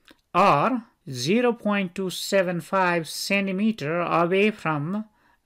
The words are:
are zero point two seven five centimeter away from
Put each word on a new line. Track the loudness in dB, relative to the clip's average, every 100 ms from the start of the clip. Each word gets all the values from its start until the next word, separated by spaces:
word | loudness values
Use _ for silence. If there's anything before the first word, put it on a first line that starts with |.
| _ -20 _ 4
are | 6 4 2 -2 -8 _ -12
zero | -6 0 2 2
point | 0 -2 -2 -2 -6
two | -8
seven | -6 -2 0 0 -2
five | -2 0 2 0 -4
centimeter | -8 -2 -2 -2 0 0 -2 -4 -4
away | 0 2 2 2 2
from | 0 -2 -2 -2 -6 -8 _ _ _